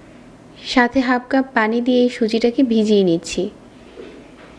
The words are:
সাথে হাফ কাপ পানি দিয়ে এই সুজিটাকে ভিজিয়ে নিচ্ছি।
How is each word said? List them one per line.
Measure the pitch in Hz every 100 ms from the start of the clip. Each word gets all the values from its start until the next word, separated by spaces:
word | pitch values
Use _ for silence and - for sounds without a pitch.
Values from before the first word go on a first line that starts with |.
| - - - - - - -
সাথে | 269 240 262 247
হাফ | 247 254
কাপ | 269 262 233
পানি | 220 233 240
দিয়ে | 247 247
এই | -
সুজিটাকে | 220 226 240 240 269
ভিজিয়ে | 220 214 208 185
নিচ্ছি। | 165 - - 196 - - - - - - - - - -